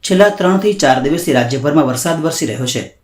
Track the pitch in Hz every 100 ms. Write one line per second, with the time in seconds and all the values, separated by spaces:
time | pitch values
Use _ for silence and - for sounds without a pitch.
0 | - 185 208 202 180 190 208 196 139 131
1 | 135 170 - 127 117 131 143 151 135 123
2 | 170 165 160 160 143 107 123 123 95 _